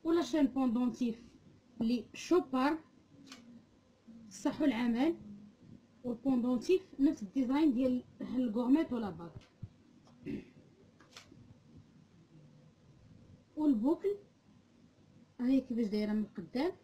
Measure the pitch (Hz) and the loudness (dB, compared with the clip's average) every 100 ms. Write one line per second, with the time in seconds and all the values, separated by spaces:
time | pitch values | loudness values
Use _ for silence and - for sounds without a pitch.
0 | 320 339 269 311 277 269 262 226 247 220 | 2 0 2 2 2 2 0 2 -2 0
1 | 240 220 - - - - _ - 226 247 | -4 -4 -12 -20 -20 -20 _ -4 0 0
2 | - - - 349 - 254 277 320 - - | -4 -14 2 2 4 0 0 0 -8 -20
3 | - - - - 233 240 - _ _ _ | -20 -20 -20 -20 -20 -20 -20 _ _ _
4 | - - - - 302 285 294 226 240 233 | -20 -20 -20 -6 -4 0 0 2 0 2
5 | 302 339 - - - - - - _ - | 0 0 -10 -18 -20 -20 -20 -20 _ -14
6 | 247 233 277 254 233 254 - 370 - - | -8 -4 0 0 2 -2 2 0 0 2
7 | 277 302 196 269 240 277 320 233 262 247 | 2 2 -6 -2 0 2 2 4 2 0
8 | - - 190 240 247 208 247 294 320 240 | -4 -14 -6 -2 -2 0 4 4 4 -4
9 | 208 165 170 - - _ - - - - | -6 -8 -14 -16 -20 _ -18 -18 -20 -20
10 | - - - - - - - - - - | -20 -16 -10 -10 -10 -20 -20 -20 -20 -20
11 | - - - - - - - - - - | -20 -20 -20 -20 -20 -20 -20 -20 -20 -20
12 | - - - - - - - _ - - | -20 -20 -20 -20 -20 -20 -20 _ -20 -20
13 | - - - - _ 311 302 226 247 330 | -20 -20 -20 -20 _ 0 2 4 2 2
14 | 392 403 - _ - - _ _ - _ | 0 -4 -10 _ -20 -20 _ _ -20 _
15 | - - - - 247 269 262 233 226 208 | -20 -20 -20 -4 2 2 0 -2 0 0
16 | 208 214 208 - 165 247 330 - | 0 -2 -4 -8 -8 -2 -2 -4